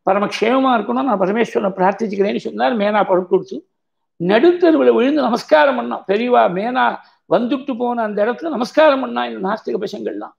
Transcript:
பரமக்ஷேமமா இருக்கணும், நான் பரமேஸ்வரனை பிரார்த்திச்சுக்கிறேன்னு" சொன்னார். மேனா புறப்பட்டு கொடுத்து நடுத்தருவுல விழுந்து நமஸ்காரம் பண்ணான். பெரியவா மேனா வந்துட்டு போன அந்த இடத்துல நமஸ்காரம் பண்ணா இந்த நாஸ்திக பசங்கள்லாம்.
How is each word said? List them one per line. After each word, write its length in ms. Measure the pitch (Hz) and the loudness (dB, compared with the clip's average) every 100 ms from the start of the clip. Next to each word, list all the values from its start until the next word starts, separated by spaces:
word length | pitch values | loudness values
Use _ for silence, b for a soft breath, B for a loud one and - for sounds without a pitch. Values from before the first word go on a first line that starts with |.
| - | -2
பரமக்ஷேமமா 640 | 196 202 - 214 262 262 | 0 -2 -2 0 2 2
இருக்கணும், 300 | 233 208 247 | 0 -2 -4
நான் 160 | 269 202 | -2 0
பரமேஸ்வரனை 520 | 180 220 226 - 202 | 0 0 -2 -2 -4
பிரார்த்திச்சுக்கிறேன்னு" 640 | 185 185 202 220 196 196 233 | 0 0 0 -4 -2 -2 -2
சொன்னார். 400 | - 208 262 233 | -6 -2 -2 0
மேனா 280 | 202 208 190 | 0 0 2
புறப்பட்டு 220 | 180 185 | 0 2
கொடுத்து 400 | 185 - 262 - _ _ _ _ - | -2 -2 -14 -16 _ _ _ _ -6
நடுத்தருவுல 680 | 170 214 339 349 349 302 254 | 0 4 4 4 4 4 4
விழுந்து 280 | 226 254 302 | 4 2 2
நமஸ்காரம் 580 | 247 233 - 302 285 247 | 0 -2 2 4 4 0
பண்ணான். 240 | 240 226 - | -4 -6 -4
பெரியவா 360 | 202 247 240 220 | -2 2 2 2
மேனா 460 | 180 226 254 240 - b b - | 0 -4 0 0 -2 b b -2
வந்துட்டு 440 | 185 240 277 277 233 | 0 0 -4 -4 -4
போன 280 | 240 240 | -4 -2
அந்த 160 | 214 208 | -2 -2
இடத்துல 300 | 214 240 330 | -2 -2 -6
நமஸ்காரம் 520 | 240 247 - 311 269 | -6 -2 2 4 2
பண்ணா 200 | 247 240 | -2 -6
இந்த 160 | 240 220 | -6 -6
நாஸ்திக 360 | 190 220 - 220 | -6 -6 -6 -6
பசங்கள்லாம். 580 | 208 214 214 196 - | -8 -8 -8 -10 -12